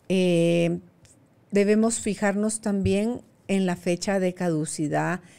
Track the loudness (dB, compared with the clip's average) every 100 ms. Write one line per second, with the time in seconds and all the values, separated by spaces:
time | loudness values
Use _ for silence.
0 | -4 0 2 4 4 2 0 -2 -8 _
1 | _ _ _ _ -4 0 2 4 2 0
2 | -4 -2 -2 0 -2 -2 -2 -2 0 0
3 | 0 -4 -10 _ -4 0 0 -2 -2 -4
4 | -2 0 0 -2 -2 -2 -2 -4 -2 -2
5 | -2 -4 -8